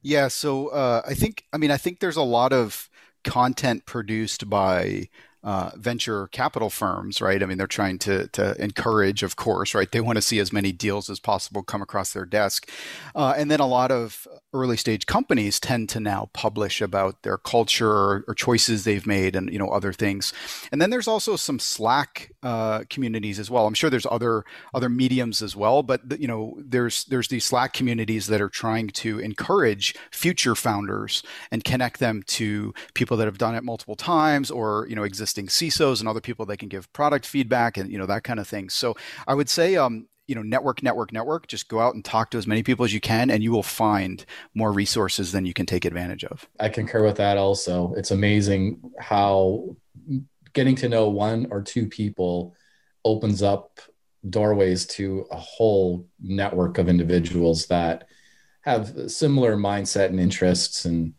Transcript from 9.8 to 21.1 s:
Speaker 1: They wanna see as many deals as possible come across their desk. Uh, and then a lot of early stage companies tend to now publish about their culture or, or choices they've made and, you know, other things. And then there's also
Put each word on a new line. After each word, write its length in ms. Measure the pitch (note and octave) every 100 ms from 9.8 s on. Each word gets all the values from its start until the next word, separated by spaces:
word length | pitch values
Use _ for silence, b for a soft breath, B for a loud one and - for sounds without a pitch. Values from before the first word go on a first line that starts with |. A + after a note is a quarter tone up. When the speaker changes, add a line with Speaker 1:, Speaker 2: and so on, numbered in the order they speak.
| G2
Speaker 1:
They 100 | A#2
wanna 220 | A#2 A2
see 160 | - A2
as 140 | F#2+
many 180 | G2+ G2
deals 380 | F2 G#2+ G2+ G2
as 80 | G2
possible 460 | - G2 - G2+
come 180 | F#2 G#2
across 300 | G2 G#2 F2+
their 120 | F#2+
desk. 460 | F#2 G#2 G2+ - - B B B B
Uh, 200 | - C3+ C#3
and 140 | D3
then 100 | D3+
a 60 | C#3
lot 240 | B2 B2+
of 360 | B2+ A2+ - - - _
early 220 | C3+ B2+ A2+
stage 300 | - G#2+ -
companies 520 | - C4+ B2 G2+ -
tend 300 | - A#2+ A2
to 120 | A2+
now 280 | G#2 G2+ G#2+
publish 500 | - G#2+ G#2 G2+ -
about 400 | G2+ G2 F#2+ -
their 160 | G#2 G2+
culture 520 | - A#2 A2+ - A2+
or, 340 | G#2 G2 G2+ -
or 60 |
choices 500 | G#2+ - A#2 - A2
they've 220 | A2 G2+ G#2
made 280 | G2 F#2
and, 160 | F#2 F#2
you 80 | G2+
know, 100 | G2
other 240 | G2+ G2
things. 400 | F2+ G#2 G2 - B B B B
And 100 | C#3+
then 100 | F3+
there's 180 | B3
also 280 | A3+